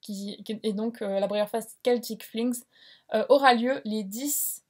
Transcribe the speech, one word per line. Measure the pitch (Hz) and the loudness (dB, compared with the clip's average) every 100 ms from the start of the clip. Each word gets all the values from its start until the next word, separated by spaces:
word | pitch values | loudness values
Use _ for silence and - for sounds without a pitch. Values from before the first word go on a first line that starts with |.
qui, | - 196 202 202 | -10 -10 -10 -12
qui | 202 220 | -10 -6
est | 220 | -4
donc, | 202 226 233 | -2 -4 -4
euh, | 208 196 | -4 -2
la | 202 | 0
Breyerfest | 208 208 226 220 - | 0 -2 -2 -6 -4
Celtic | - 247 233 220 - | 0 0 0 -12 -10
Flings, | 220 240 240 - _ - - _ | -4 -4 -4 -10 _ -20 -20 _
euh, | 220 214 | -2 6
aura | 277 277 | 8 8
lieu | 240 240 277 214 | 6 4 -2 -2
les | 214 | -6
dix | 196 214 285 294 - - _ | -6 -6 -4 -2 -4 -6 _